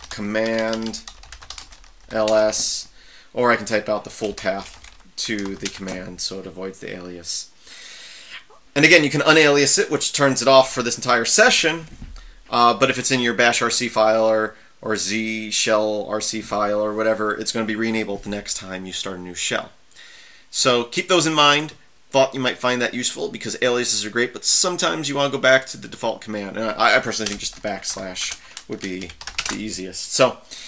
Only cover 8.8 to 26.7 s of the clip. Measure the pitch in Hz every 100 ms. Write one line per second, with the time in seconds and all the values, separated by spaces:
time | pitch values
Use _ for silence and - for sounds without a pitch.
8.8 | 156 170 143 147 143 156 147 143 143 -
9.8 | - 147 - - 139 127 123 131 113 127
10.8 | 120 - 127 120 113 - 240 - 160 165
11.8 | 160 - - - - - - 120 120 107
12.8 | 127 123 120 131 120 110 120 117 120 -
13.8 | 120 113 107 110 110 110 107 - - _
14.8 | 110 104 92 110 110 110 110 - 120 107
15.8 | 107 104 - 107 - 110 - 101 104 104
16.8 | 107 107 110 107 107 - 110 113 110 107
17.8 | 113 113 101 98 101 104 - - 95 92
18.8 | 92 90 98 90 90 87 - 117 - -
19.8 | - - - - - - - - 135 120
20.8 | 120 175 185 180 156 156 147 147 151 -
21.8 | - - - 135 131 135 127 - 123 123
22.8 | 120 123 120 139 139 - 113 - 123 123
23.8 | 117 107 104 117 123 - - - 185 175
24.8 | 175 160 143 143 139 135 127 131 - 135
25.8 | 131 - 117 - - 107 98 95 113